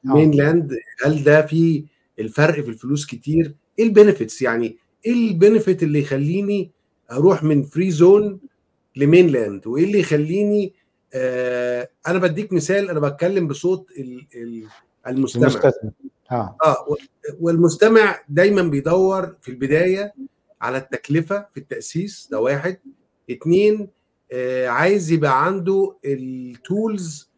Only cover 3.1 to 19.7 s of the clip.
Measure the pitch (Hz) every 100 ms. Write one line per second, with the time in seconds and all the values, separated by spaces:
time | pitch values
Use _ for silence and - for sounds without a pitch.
3.1 | 117 143 156 160 - _ - 226 208 208
4.1 | - 110 - 127 117 117 - _ _ 220
5.1 | 240 226 170 202 220 208 175 160 147 143
6.1 | 135 147 180 202 202 180 _ _ _ _
7.1 | 123 170 190 156 147 - 151 190 156 175
8.1 | 202 208 190 - _ _ _ _ - 143
9.1 | 170 175 131 107 98 107 127 185 208 -
10.1 | 151 151 185 208 208 196 _ _ _ _
11.1 | 131 127 127 123 123 123 123 123 _ 151
12.1 | 185 180 151 139 175 147 196 196 160 143
13.1 | 143 175 196 160 139 175 185 - - 127
14.1 | 123 139 123 117 117 107 _ _ _ 123
15.1 | 131 131 120 123 120 139 - 107 - -
16.1 | _ _ 123 98 - 156 131 - 147 -
17.1 | _ 151 147 170 170 170 156 214 226 208
18.1 | - _ 147 196 202 175 143 147 180 190
19.1 | 190 185 - - 123 131